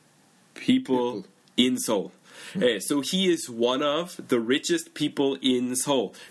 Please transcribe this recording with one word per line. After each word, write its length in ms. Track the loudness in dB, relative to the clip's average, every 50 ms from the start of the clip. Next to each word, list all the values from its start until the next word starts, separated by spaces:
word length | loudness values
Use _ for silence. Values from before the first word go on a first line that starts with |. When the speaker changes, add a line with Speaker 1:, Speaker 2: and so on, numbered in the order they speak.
| _ _ _ _ _ _ _ _ _ _ -16
Speaker 1:
People 680 | -6 2 2 2 4 4 2 0 0 0 -2 -4 -6
Speaker 2:
people. 20 | -10 -14 _ _ _ _ 2 2
Speaker 1:
in 140 | 4 4 4
Seoul. 340 | 0 0 0 0 -2 -2 -6 -12 -20 _ -20 -20 -18 -14 -8 -2
Speaker 2:
음. 80 | 2 2
Speaker 1:
예, 140 | 2 2
so 240 | 2 -2 0 0 0
he 280 | 0 -2 0 0 2 2
is 180 | 2 0 -2 -6
one 320 | -2 0 2 2 2 2 0
of 320 | 0 0 -2 -4 -6 -10 -10 -2 0
the 100 | 0 0
richest 520 | 2 2 0 0 0 0 -2 -2 -2 -6 -6
people 420 | -4 -4 -4 0 0 0 0 0 0 0
in 300 | 2 2 2 0 -2 -2
Seoul. 380 | -2 0 2 2 0 0 -2 -6 -14 -12 -4